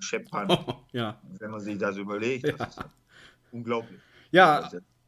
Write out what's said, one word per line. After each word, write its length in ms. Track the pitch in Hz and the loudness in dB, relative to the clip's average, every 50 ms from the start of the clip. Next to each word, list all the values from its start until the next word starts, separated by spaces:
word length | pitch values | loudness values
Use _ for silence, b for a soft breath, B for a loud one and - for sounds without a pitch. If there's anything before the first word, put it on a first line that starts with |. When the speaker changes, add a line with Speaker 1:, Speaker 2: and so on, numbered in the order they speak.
| - | -6
Speaker 1:
Scheppan. 460 | - - 110 - - - - 104 98 | -6 -6 -6 -6 -6 -6 -4 0 0
Speaker 2:
<laughs> 440 | 175 - - - 120 - - _ - | 0 0 0 -4 -10 -10 -12 _ -6
Ja. 300 | 123 117 107 104 - - - 95 95 | -4 -4 -4 -6 -10 -16 -20 -16 -14
Speaker 1:
Wenn 120 | 107 107 | -12 -10
man 100 | 110 107 | -8 -8
sich 180 | 101 104 104 98 | -6 -6 -4 -2
das 180 | 104 101 98 | -2 -2 -2
überlegt, 500 | 98 98 98 104 104 110 120 135 120 131 | -2 -4 -4 -4 -2 -2 -2 -2 -2 -2
Speaker 2:
Ja. 100 | 151 147 | -2 -2
Speaker 1:
das 200 | - 120 - - | -4 -6 -8 -10
ist 80 | - - - - _ _ B B B B B B B _ _ - | -12 -16 -16 -18 _ _ B B B B B B B _ _ -12
unglaublich. 480 | 117 117 117 120 117 113 - 92 95 b b b b b b - | -8 -4 -2 -2 -2 -2 -6 -12 -20 b b b b b b 6
Speaker 2:
Ja, 280 | 180 185 165 147 135 | 8 8 8 8 6
Speaker 1:
Das 140 | 127 139 - | 2 -4 -10
ist 80 | - - _ _ _ _ | -14 -14 _ _ _ _